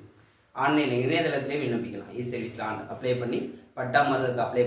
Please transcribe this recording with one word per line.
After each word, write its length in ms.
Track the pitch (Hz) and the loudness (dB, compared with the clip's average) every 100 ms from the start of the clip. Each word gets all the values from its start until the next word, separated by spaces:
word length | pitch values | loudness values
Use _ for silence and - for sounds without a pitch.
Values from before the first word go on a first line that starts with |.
| - - _ _ _ 127 | -18 -20 _ _ _ -2
ஆன்லைன்ல, 300 | 143 151 139 123 | 2 4 4 2
இணையதளத்திலே 520 | 131 165 160 139 131 147 | 2 2 2 0 -2 -2
விண்ணப்பிக்கலாம். 540 | 123 117 - 101 - 120 | 0 -2 -4 -8 -8 -8
இ 40 | 120 | -6
சர்வீஸ்ல 320 | 117 113 110 107 | -6 -6 -6 -6
ஆன்-, 180 | 104 - | -6 -8
அப்ளை 200 | - 127 123 | -4 -2 0
பண்ணி 180 | 120 120 - - - - | 0 -2 -4 -10 -12 -6
பட்டா 240 | 127 139 139 | 0 4 4
மாறுதலுக்கு 360 | 131 127 120 | 2 0 0
அப்ளை 180 | 113 123 | 2 4